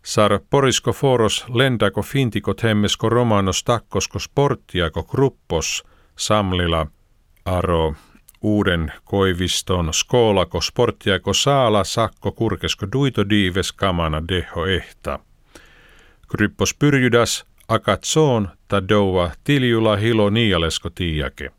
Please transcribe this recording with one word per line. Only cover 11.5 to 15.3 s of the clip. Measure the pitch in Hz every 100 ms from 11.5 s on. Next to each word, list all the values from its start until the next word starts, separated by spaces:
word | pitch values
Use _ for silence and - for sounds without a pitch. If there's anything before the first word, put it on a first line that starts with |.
| 139 120 107
sakko | 95 - 110 - -
kurkesko | - 113 92 82 - 98
duito | 131 139 - 101
dives | 104 95 90 87
kamana | - 98 87 80 78 82
deho | 92 - - 85
ehta. | 90 - - - 69 _